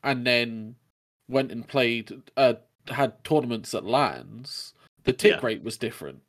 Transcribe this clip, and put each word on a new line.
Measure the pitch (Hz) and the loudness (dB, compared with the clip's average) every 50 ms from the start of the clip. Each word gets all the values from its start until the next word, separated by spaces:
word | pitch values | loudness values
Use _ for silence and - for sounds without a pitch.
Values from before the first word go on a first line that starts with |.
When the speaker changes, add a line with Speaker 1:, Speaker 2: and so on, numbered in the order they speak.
| - | 0
Speaker 1:
and | 143 135 127 123 | 0 -2 0 2
then | 127 123 120 120 117 113 110 107 110 117 _ _ _ _ _ _ _ _ _ _ - | 2 2 2 2 0 -4 -10 -12 -14 -16 _ _ _ _ _ _ _ _ _ _ -2
went | 123 135 135 123 | 0 0 0 0
and | - 117 113 | -6 -10 -10
played, | - - 139 123 117 117 117 113 - - - - - _ | -2 0 2 2 2 0 -2 -4 -8 -14 -18 -18 -8 _
uh, | - 135 127 117 - _ _ _ _ _ | 4 4 4 4 2 _ _ _ _ _
had | - 131 127 139 123 - _ _ | -10 -2 0 0 0 -2 _ _
tournaments | - 156 151 127 120 117 110 - - - | 2 2 2 2 2 -4 -6 -6 -6 -6
at | 101 - | -6 -4
lans, | 98 120 139 143 104 69 62 62 - 110 113 131 143 - - - - _ _ _ _ _ _ _ | 0 2 2 2 2 -2 -6 -14 -16 -18 -18 -16 -14 -14 -14 -16 -16 _ _ _ _ _ _ _
the | - 127 | -2 -2
tick | - - 208 - - | 4 4 4 4 6
Speaker 2:
Yeah. | - | 0
Speaker 1:
rate | 120 110 - - | -2 -4 -4 -6
was | 113 110 | -10 -8
different | - - 107 - - - 69 67 67 _ | -6 -6 -8 -6 -8 -12 -14 -14 -16 _